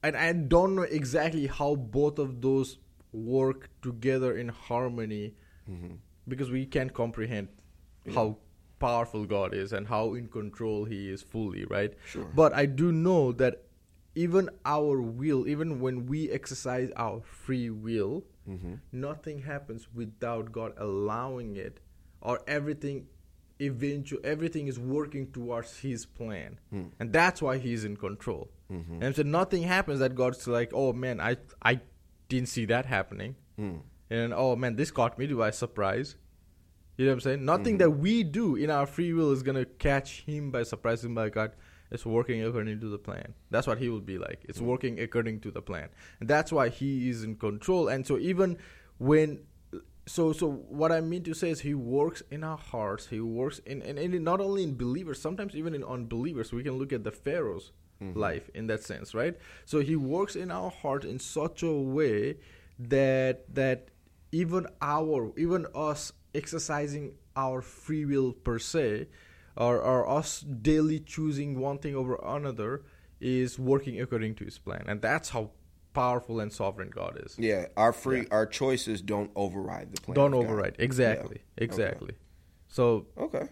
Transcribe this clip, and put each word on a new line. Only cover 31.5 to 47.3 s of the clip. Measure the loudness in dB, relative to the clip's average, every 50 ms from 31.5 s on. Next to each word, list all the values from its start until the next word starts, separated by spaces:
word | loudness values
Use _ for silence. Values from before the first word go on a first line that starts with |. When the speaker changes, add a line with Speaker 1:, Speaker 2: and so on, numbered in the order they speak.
| -20 2
Speaker 1:
I | 4 4 4 4 0 -10 -20 -20 -20 -20 -20 _ -6 _
didn't | 0 0 0 0
see | -2 -4 2
that | 2 2 2 2
happening." | 0 0 0 0 -2 -6 -10 -8 -10 -10 -12 -16 -20 -10
Speaker 2:
Hmm. | -6 -6 -6 -6 -8 -10 -16 -20 -20 -10 -4
Speaker 1:
And, | -2 -2 -2 -2 0
"Oh | 0 2 2 2 2
man, | 0 -2 0
this | 0 -2 -2
caught | 2 2 0 0 2 -2
me | -4 -2
by | 0 2 2 0
surprise." | 0 -2 -6 -6 -2 -2 0 0 0 0 -2 -6 -10 -18 -20 -20 -20 -20 -20 -20 -20 -20 -20 _ -20 _ -20 -20 -4 2
You | 4
know | 4
what | 4
I'm | 2
saying? | 2 -2 -2 0 2
Nothing | 2 2 2 4 2 2
Speaker 2:
Mm-hmm. | 4 4 4
Speaker 1:
that |
we | 4 4 4 4 4 4 2
do | 2 0 0 2 2 2 2
in | 2 0
our | 2 2 0
free | 0 0 -2 -2 0 2
will | 2 4 4
is | 4 2
gonna | 2 0 0 0 -2
catch | -2 -6 -2 2 2 2 2 0 -2 -12 -12 -8
him | -6 -6 -4 -4 -2
by | -2 -2 -2
surprise | -2 -4 -2 0 0 0 0 -2
and | -4 -2
be | 0
like, | 0 0 0
"God, | 0 -2 -2 -4 -10 -20 -20 -20 -20 -16 -10
it's | -10 -8 -4
working | 2 2 2 2 2 0 0 0
according | 0 0 0 -2 -2 -4 -4
to | -6 -6
the | -6 -6
plan." | -8 -8 -8 -8 -10 -12 -14 -18 -12 0
That's | 0 0 2 2
what | 0 0
he | 0 -2
will | -2 -2
be | -4 -4 -6 -4
like. | -4 -6 -8 -10 -12 -12
It's | -8 -4
Speaker 2:
Mm-hmm. | 0 0
Speaker 1:
working | 0 0 0 -2 -2 -2
according | -6 -2 0 0 0 0 -2 -6
to | -8 -8
the | -8 -8
plan. | -8 -6 -8 -8 -8 -10 -14 -18 -20 -20 -14 -10
And | 0 4
that's | 4 4 4 2
why | 4 4 4 4
he | 2 0 -2 -2 0 0 0 -2
is | -2 -2 -4
in | -6